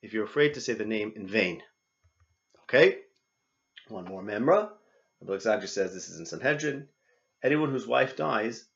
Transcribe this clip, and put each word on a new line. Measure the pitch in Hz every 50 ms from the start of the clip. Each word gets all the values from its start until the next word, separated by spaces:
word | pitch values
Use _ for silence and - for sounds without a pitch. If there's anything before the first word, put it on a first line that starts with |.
If | - 107 107
you're | 110 107
afraid | 104 - 147 147 151 147
to | 135
say | 120 - 117
the | 107 107
name | 104 110 107 104 107 107
in | - 98
vain. | 92 98 113 98 90 85 80 - - _ _ _ _ _ _ _ _ _ _ _ _ _ _ _ _ _ _ _
Okay? | - - 127 160 190 196 - - _ _ _ _ _ _ _ _ _ _ _ _ _ _ - - _
One | 113 98 90
more | 87 95 95 95
memra. | 101 104 104 120 143 175 214 214 214 - _ _ _ _ _ _ _ _ _
Rabbi | - - 95
Alexandria | 98 95 113 110 104 98
says | 92 - 101 98 92 90
this | 92 85 -
is | 90 82
in | 82
Sanhedrin. | 80 82 78 - 131 151 147 156 151 135 139 151 - _ _ _ _ _ _ _ _ _ _ -
Anyone | 127 147 151 156 143
whose | 135 127 110
wife | 113 123 131 131 131 -
dies | - 156 156 131 110 107 113 117 113 - _ _